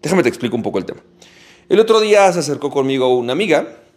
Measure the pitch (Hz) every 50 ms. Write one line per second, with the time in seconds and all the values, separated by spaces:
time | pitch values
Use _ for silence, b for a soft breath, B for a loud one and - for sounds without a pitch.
0 | - 151 175 180 160 123 - - - 117 107 120 107 104 - 101 85 - - -
1 | _ _ _ b b b b b b b b b b b - 196 226 220 220 220
2 | 214 214 208 208 196 190 175 175 151 135 143 127 - 143 135 143 135 135 135 135
3 | 127 127 127 123 120 120 131 156 208 196 156 147 208 - - - _ _ _